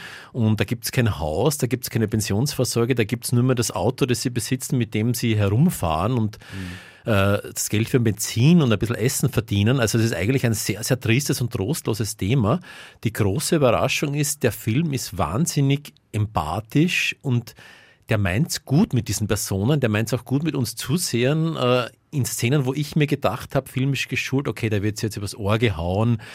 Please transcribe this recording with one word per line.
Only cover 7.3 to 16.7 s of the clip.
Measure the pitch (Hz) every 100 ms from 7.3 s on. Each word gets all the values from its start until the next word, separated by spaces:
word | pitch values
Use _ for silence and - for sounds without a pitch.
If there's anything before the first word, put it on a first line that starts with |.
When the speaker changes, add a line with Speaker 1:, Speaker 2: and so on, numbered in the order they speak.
| 101 -
Speaker 1:
das | - -
Geld | 107 113
für | 131
Benzin | 113 - - 107 139 175
und | 131
ein | 101
bisschen | 101 -
Essen | 120 - 131
verdienen. | - - 101 104 135
Also | 113 117
es | 113
ist | 82
eigentlich | 98 135 120
ein |
sehr, | 107 - 104
sehr | - 131
tristes | 107 117 143 139
und | 120
trostloses | - 95 165 - 110 104 -
Thema. | 95 139 101 180 - - - -
Die | 117
große | - 104 113 - 165
Überraschung | 127 92 113 - 151
ist, | 143 147 -
der | 120
Film | - - 117 170
ist | 131 - 87
wahnsinnig | 78 104 170 - 139 143 - - _
empathisch | 107 107 - 76 92 -